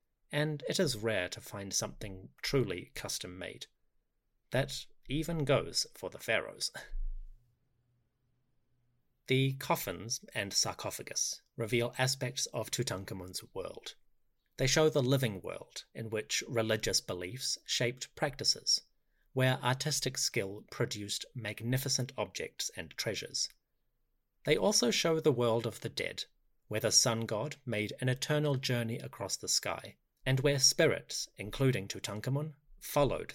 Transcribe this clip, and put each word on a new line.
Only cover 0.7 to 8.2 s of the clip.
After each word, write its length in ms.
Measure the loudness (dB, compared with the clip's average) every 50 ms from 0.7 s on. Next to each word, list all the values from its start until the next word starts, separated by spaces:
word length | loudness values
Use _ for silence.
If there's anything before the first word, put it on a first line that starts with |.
| 0 2
is 180 | 2 2 0
rare 320 | 0 0 0 0 0 0 -2
to 100 | -4 -10
find 340 | -12 -10 -10 -8 -6 -4 -2
something 560 | -2 -2 -2 -6 -10 -10 -10 -10 -12 -14 -16 -14 _
truly 500 | -4 0 2 2 2 2 -2 -6 -8 -10 -10
custom-made. 720 | -10 -6 -6 -6 -6 -6 -8 -8 -8 -8 -10 -10 -12 -16 -18 _ _ _ _ _ _ _ _ _ _ _ _ _ _ _ _
That 360 | 0 0 0 0 -6 -10 -12 -14 -18 -18 _
even 380 | -4 -4 -2 -2 -2 -2 0 2
goes 400 | 4 4 2 2 0 -2 -2 -2 -2 -6
for 160 | -10 -10 -10
the 80 | -10
pharaohs. 540 | -6 -2 0 0 0 0 -4 -6 -6 -6 -6 -6
<laughs> 60 | -10 -10 -6 -4 -2 -2 -2 -4 -6 -8 -12 -16 -20 _ _ _ _ _ _ _ _ _ _ _ _ _ _ _ _